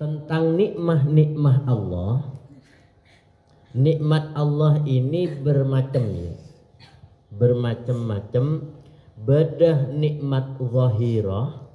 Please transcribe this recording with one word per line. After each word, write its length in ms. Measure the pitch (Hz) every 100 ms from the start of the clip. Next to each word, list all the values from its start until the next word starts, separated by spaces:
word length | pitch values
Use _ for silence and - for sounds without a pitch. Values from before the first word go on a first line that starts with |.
Tentang 580 | 151 151 151 160 160 165
nikmah-nikmah 1080 | - - 170 156 147 151 151 147 143 131 -
Allah. 580 | 110 95 87 95 127 - - - - _ _ _ _ _ _ _ _ _ _ _
Nikmat 640 | 123 147 151 151 151 147
Allah 480 | 147 147 147 151 147
ini 480 | 143 127 131 165 170
bermacam 800 | 143 139 143 135 135 131 127 110
ya. 240 | 87 85 - - - _ _ - - - _ _
Bermacam-macam. 1400 | 101 120 120 117 110 - 117 113 101 - 123 143 156 - - - - -
Bedah 800 | - 110 147 160 - 165 147 131
nikmat 640 | 147 151 147 139 131 131 -
zahirah, 1120 | 123 127 127 107 120 113 95 98 147 - -